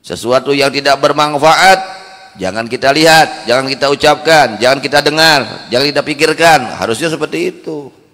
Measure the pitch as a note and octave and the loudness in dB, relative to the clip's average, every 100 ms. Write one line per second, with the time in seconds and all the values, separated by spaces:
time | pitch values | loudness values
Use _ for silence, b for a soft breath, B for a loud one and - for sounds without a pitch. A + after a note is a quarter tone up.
0 | - E2+ G#2+ B2+ B2+ C#3 C#3 C3+ C#3 C#3 | -12 -8 0 0 0 0 0 0 0 0
1 | C#3+ D3 D3+ D3 D3 D#3 F#3 F#3+ - - | 0 0 0 2 2 6 4 2 -8 -14
2 | - - - - F#2 G2+ A2+ B2 C3 C#3+ | -20 -20 -20 -8 -8 -6 -8 -2 0 2
3 | D#3+ D#3+ C#3+ - G#2 B2 C3+ C3+ C#3 C#3+ | 4 4 4 -2 -2 -2 -2 -4 -2 0
4 | D3+ D3 - D#3+ C3 G#2+ A#2+ C#3 C3+ C#3+ | 0 0 2 2 2 0 0 0 0 0
5 | D3 D#3 D#3+ D3 A2+ - - A#2 C#3+ C#3+ | 0 2 2 2 -2 -10 -4 -2 -2 -2
6 | C#3 D3 D#3 D#3 E3 D#3 A#2+ - G2+ A2+ | -4 -2 -2 2 4 4 0 -6 -4 -4
7 | D#3+ D#3 D3 D#3 F3+ F3+ - D#3 C3+ _ | -4 -4 -6 -4 -6 -8 -12 -12 -14 _
8 | _ | _